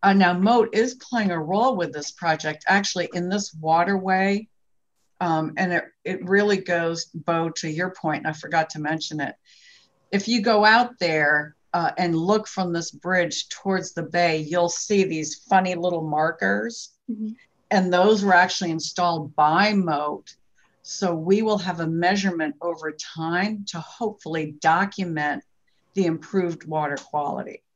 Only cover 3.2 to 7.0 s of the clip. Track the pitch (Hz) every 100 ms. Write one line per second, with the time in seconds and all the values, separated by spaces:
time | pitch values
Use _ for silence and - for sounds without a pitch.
3.2 | 175 202 196 160 156 160 175 196 185 190
4.2 | 196 202 220 _ _ _ _ _ _ _
5.2 | 175 160 156 - 185 175 - _ - 185
6.2 | 180 196 208 196 190 175 165 165